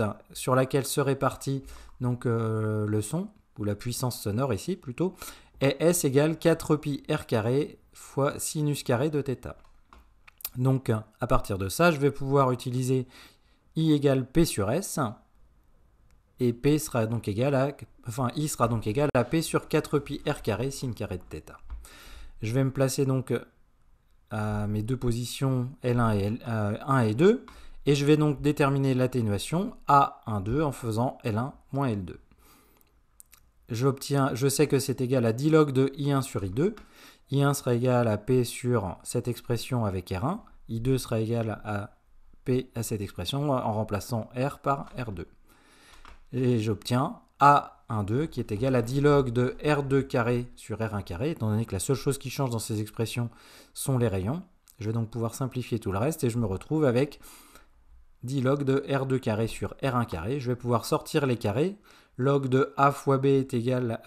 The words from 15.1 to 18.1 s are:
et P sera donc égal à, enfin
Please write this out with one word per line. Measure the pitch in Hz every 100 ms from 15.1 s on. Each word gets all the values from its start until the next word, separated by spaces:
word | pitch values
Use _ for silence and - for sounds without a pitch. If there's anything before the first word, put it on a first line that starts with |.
| - _ _ - _ _ _ _ _ _ _ _ -
et | 123
P | 120 139 151
sera | 147 123 110
donc | 117 107
égal | 101 131
à, | 135 135 - - -
enfin | -